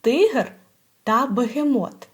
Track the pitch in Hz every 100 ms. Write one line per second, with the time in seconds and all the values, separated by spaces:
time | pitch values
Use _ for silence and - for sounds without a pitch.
0 | 226 277 427 262 175 - _ _ _ _
1 | - 226 269 202 233 277 294 247 175 -
2 | -